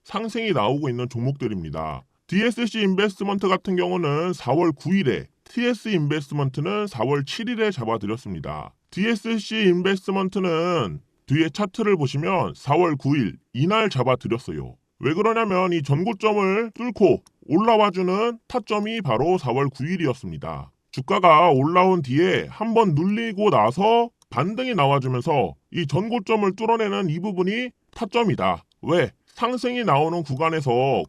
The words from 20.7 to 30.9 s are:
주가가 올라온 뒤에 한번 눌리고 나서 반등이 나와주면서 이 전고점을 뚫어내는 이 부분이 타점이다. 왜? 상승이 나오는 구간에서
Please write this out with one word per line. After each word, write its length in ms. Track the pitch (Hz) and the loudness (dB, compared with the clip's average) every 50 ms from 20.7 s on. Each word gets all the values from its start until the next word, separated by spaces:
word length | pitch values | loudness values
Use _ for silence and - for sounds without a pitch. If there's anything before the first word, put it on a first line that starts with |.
| _ _ _ _ | _ _ _ _
주가가 600 | - - 139 - 196 175 185 202 156 151 175 175 | -10 -8 -4 -2 0 4 6 8 8 8 8 8
올라온 500 | 147 127 131 151 170 180 185 185 185 180 | 6 6 4 4 4 4 6 6 4 2
뒤에 460 | 143 127 127 143 175 190 175 120 80 69 | 0 0 0 2 2 2 2 0 -2 -4
한번 460 | - - 214 226 220 226 226 196 156 | -6 -8 -4 0 2 4 4 4 4
눌리고 540 | 139 170 190 208 220 233 226 208 185 208 208 | 2 2 0 0 -2 -2 -4 -2 0 0 2
나서 600 | 160 117 104 110 - - 196 220 226 233 233 233 _ _ _ - | 4 4 4 4 2 2 2 4 4 4 2 0 _ _ _ -8
반등이 440 | - 120 139 185 220 214 254 254 240 | -4 -2 -2 -2 -2 -4 -4 -2 0
나와주면서 800 | 185 143 135 139 139 127 131 127 123 120 165 156 139 110 85 76 _ _ - | 2 4 4 4 2 0 0 -4 -2 -2 0 0 0 0 -2 -4 _ _ -10
이 140 | - - 175 | -6 -6 -4
전고점을 680 | 135 143 170 202 233 220 240 190 - 226 214 208 196 190 | -2 -2 -2 -2 -2 -4 -4 -2 0 0 0 0 -2 -4
뚫어내는 540 | 196 226 220 226 226 220 202 196 202 202 170 | -4 0 0 0 2 0 -2 -2 -2 -2 -2
이 100 | 151 170 | -2 -4
부분이 520 | 175 214 196 175 185 185 208 233 254 247 - _ _ _ - | -4 -4 -2 -2 -2 0 -2 -4 -4 -8 -10 _ _ _ -12
타점이다. 680 | - 233 208 - 240 233 202 135 - 92 95 90 82 - _ _ _ - | -10 -8 -4 0 0 0 0 0 0 0 -2 -2 -2 -6 _ _ _ -4
왜? 280 | 117 160 180 143 101 - _ _ | 0 0 2 2 0 -2 _ _
상승이 580 | _ _ - 240 233 254 247 - 247 247 247 233 | _ _ -6 -4 -4 -4 -2 -4 -4 -4 -2 0
나오는 400 | 196 180 147 156 160 165 175 165 | 2 2 2 2 0 -2 -4 -4
구간에서 800 | 147 135 131 160 160 165 160 143 135 117 120 131 139 | -4 -4 -2 -2 0 -2 -2 0 0 2 2 2 2